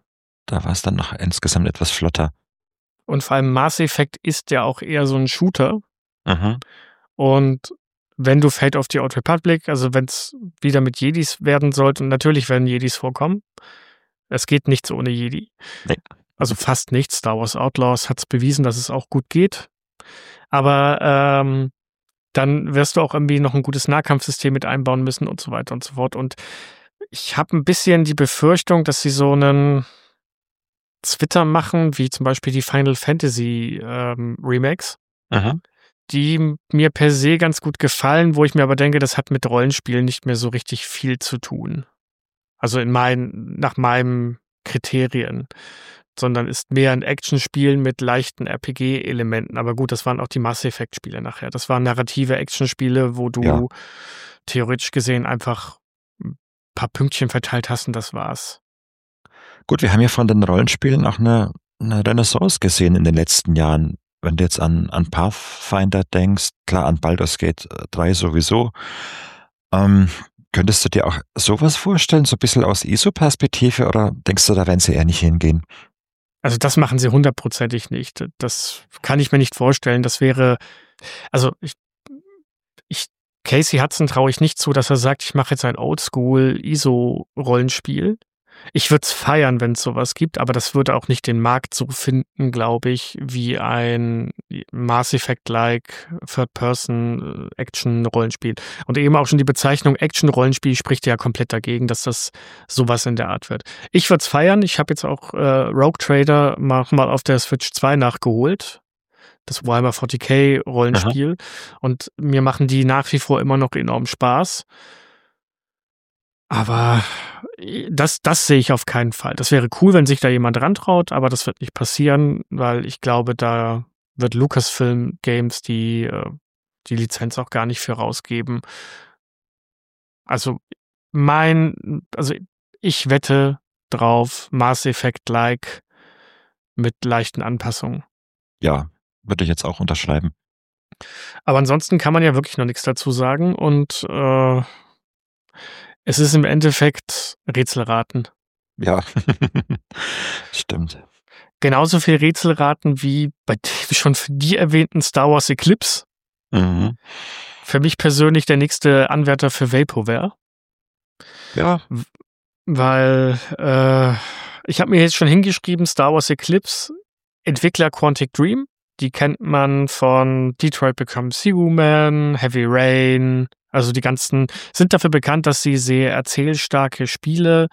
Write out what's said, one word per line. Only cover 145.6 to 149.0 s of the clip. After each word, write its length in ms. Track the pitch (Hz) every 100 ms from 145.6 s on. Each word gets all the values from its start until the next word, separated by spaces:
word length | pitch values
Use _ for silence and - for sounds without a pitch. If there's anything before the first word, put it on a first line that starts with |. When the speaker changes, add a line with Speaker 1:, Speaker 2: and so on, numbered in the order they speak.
| - - - -
Speaker 2:
es 140 | - 135
ist 160 | 147
im 100 | 151
Endeffekt 920 | 147 151 151 139 147 - - - - - -
Rätselraten. 800 | 123 123 127 117 113 117 127 120 _ _ _ _ -
Speaker 1:
Ja, 280 | - 92